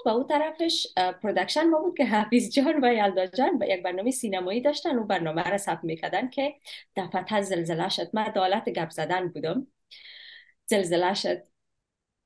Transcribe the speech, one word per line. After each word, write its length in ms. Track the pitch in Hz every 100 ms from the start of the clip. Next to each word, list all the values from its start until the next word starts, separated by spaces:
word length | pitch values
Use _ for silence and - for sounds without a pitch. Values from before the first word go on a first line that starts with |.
| 233
و 20 |
او 160 | 226
طرفش، 640 | 269 294 311 320 330 - - -
اه، 160 | 185
پرودکشن 560 | 180 208 185 185 302 330
ما 120 | 311
بود 160 | 370 -
که 80 |
حفیظ 500 | 233 208 220 240 -
جان 300 | 277 277 311
و 80 | 247
یلدا 340 | 233 202 185 185
جان 320 | 240 302 277
و 40 |
یک 180 | - 185
برنامه 280 | 180 180 226
سینمایی 500 | 269 220 185 180 226
داشتن، 380 | 285 302 349 247
اون 80 | 220
برنامه 360 | 185 160 165
را 160 | 175 196
ثبت 260 | 190 160
می‌کردن 460 | 165 160 160 185 254
که 240 | - 277 - - - - -
دفعتاً 460 | 175 190 185 208
زلزله 460 | 196 175 165 165 185
شد. 220 | - 170
من 120 | 214
در 160 | 208 202
حالت 280 | 185 208 226
گپ 220 | 180 165
زدن 380 | - 156 180 180
بودم، 380 | 151 156 226 - _ - - - - - - - _ -
زلزله 480 | 208 175 175 175
شد. 280 | 202 175 180 - _ _ _ _ _ _ _